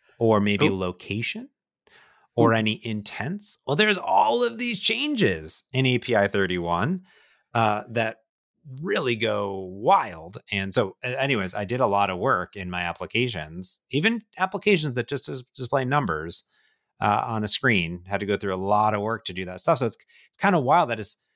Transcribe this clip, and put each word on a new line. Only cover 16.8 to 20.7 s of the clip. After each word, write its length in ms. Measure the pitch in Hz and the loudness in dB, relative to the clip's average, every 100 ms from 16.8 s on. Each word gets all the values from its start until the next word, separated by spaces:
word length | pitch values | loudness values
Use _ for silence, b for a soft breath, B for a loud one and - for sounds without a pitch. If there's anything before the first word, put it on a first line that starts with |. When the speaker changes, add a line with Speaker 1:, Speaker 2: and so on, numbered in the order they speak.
| _ - | _ -2
Speaker 1:
uh, 220 | 107 104 123 | 0 2 0
on 180 | 110 | -2
a 40 | 107 | 0
screen, 560 | - 131 104 82 87 92 | 2 2 2 0 -4 -6
had 140 | 101 | -4
to 60 | 101 | 0
go 100 | 101 | 0
through 180 | 101 | 0
a 20 | 92 | -2
lot 380 | 98 104 107 | 2 4 4
of 60 | 104 | 2
work 220 | 107 113 - | -2 -6 -8
to 60 | |
do 120 | 90 90 | -8 -8
that 140 | 90 | -4
stuff. 180 | - 143 | 0 2
So 80 | 120 | 0
it's, 100 | - b b b | -4 b b b
it's 80 | - | -2
kinda 220 | 196 180 | 2 2
wild 300 | 127 | 4